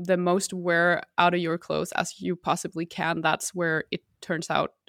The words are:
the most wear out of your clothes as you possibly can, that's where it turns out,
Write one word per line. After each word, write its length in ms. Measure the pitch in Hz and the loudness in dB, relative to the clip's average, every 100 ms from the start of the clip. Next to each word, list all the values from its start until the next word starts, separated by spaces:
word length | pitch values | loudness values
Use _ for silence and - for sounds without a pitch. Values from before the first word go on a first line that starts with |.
the 140 | 180 180 | 0 2
most 340 | 180 190 - | 4 2 0
wear 500 | 185 175 170 175 170 - - | -4 0 4 4 2 0 2
out 160 | 175 | 4
of 80 | 175 | 4
your 160 | 165 170 | 0 -4
clothes 340 | - 156 180 | -2 -2 -2
as 280 | - - - | -2 -2 -4
you 160 | 180 175 | -6 -2
possibly 480 | 160 170 - 165 | -2 -2 -4 -8
can, 380 | 170 - 165 165 | -6 -4 -2 0
that's 320 | 160 151 - | 0 0 -2
where 300 | 180 165 160 - | -2 0 0 -2
it 120 | - _ _ | -8 _ _
turns 300 | - 160 - | -6 -4 0
out, 240 | 156 - _ | 0 0 _